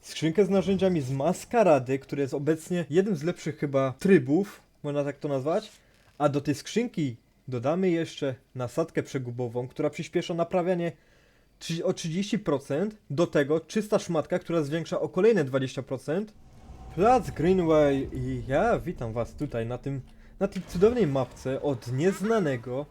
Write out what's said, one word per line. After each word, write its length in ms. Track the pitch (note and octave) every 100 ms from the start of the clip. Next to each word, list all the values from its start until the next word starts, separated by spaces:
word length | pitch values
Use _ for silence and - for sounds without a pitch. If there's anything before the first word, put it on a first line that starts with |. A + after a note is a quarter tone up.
skrzynkę 440 | - - D#3 E3
z 60 | F#3+
narzędziami 500 | G3 F3 G3 F#3+ F3
z 100 | B2+
Maskarady, 880 | C3+ C#3+ F3+ - A#3+ G3+ D3 B2 C3+
który 240 | - C#3+
jest 120 | C#3
obecnie 500 | C#3 D3 D#3+ - F3+ E3
jednym 260 | D3+ G3 F3+
z 60 |
lepszych 360 | D3+ F3 - -
chyba 360 | D3+ C3+ C3+ B2+
trybów, 640 | F#3 F#3+ B2+ D#3 G3+ - _ _
można 220 | D3 C#3+
tak 140 | C#3+ C#3+
to 100 | D3+
nazwać. 440 | C#3 C3 F3+ G#3+ - _ _ _ _
A 100 | D3
do 120 | C#3
tej 140 | C#3+
skrzynki 600 | C#3 - - A#3+ - C#3+ A2+ _ _ -
dodamy 420 | B2+ A#2+ E3+ F#3+
jeszcze 440 | E3 D#3+ - C#3+ B2+ _
nasadkę 480 | B2+ B2 - E3+ -
przegubową, 680 | - C#3+ B2 A#2+ B2 A#2+ B2+
która 220 | - D3+
przyspiesza 440 | D3 D#3+ F3+ F3
naprawianie 580 | E3+ E3+ F#3 E3+ F3+ E3+ - _ _ _ _ _ _
trzy-, 260 | - E3
o 80 | E3
trzydzieści 460 | F3+ E3 D#3+ G3+ A3
procent. 580 | - C#3+ - C#3 G3+ G#3 _
Do 160 | C#3 E3+
tego 340 | E3 C3+ D#3
czysta 380 | - A3 G#3 G3+
szmatka, 400 | - E3 C#3 F3
która 240 | - E3+
zwiększa 380 | C#3+ D#3+ D#3+ -
o 80 | D#3
kolejne 360 | - G#3 A3
dwadzieścia 380 | C#3 C3+ C3 -
procent. 500 | B2+ B2+ - D#3+ G#3+ - - - - - -
Plac 360 | - G#3 B3+ D3
Greenway 760 | - D#3 F#3+ E3 D#3 D3 C#3 B2+
i 300 | - B2+ B2+ A#2+
ja 320 | C#3 A3 F#3+
witam 340 | A#2+ - A#2
was 220 | A2 A2+
tutaj 320 | - D3 A#2+ A2+
na 120 | A#2+
tym, 220 | - C#3 - - - -
na 80 | G3
tej 140 | G3+
cudownej 440 | F3 F3+ G3+ B3 F3+
mapce 560 | C3+ B2+ - C3 C3
od 300 | C#3+ C3 -
nieznanego. 960 | B2+ E3+ G3 G3 A3+ D#3+ B2+ A#2 B2+ D3